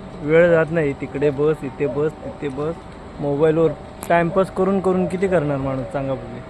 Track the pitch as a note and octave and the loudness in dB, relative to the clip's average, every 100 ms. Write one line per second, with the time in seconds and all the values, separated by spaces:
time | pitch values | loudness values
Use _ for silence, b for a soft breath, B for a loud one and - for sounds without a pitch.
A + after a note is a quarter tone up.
0 | - - D3+ D#3+ F3 E3 D#3 E3 C#3+ C3 | -14 -6 2 6 6 6 4 0 0 -2
1 | C#3 C#3+ D3 C#3 D3+ D3+ C#3 - C#3+ C#3+ | -6 0 0 2 0 0 -4 -4 -2 0
2 | D#3 D#3 C3+ - D3 C3+ D3+ E3+ - - | -2 -4 -12 -8 -8 -6 -6 -8 -12 -16
3 | - - D3 C#3+ D#3+ D#3 D#3+ D3 - - | -14 -6 -2 4 4 6 4 0 -12 -8
4 | - E3+ E3+ F#3+ F#3 - F#3+ G3 F#3 F#3 | 0 2 2 2 0 0 0 2 2 2
5 | F3 F3+ F#3+ F3+ D3 C#3 C3+ C3+ B2+ C#3+ | 0 0 0 2 0 -2 -2 -4 -4 -4
6 | C3+ B2+ A#2+ A#2+ - | -4 -4 -6 -12 -14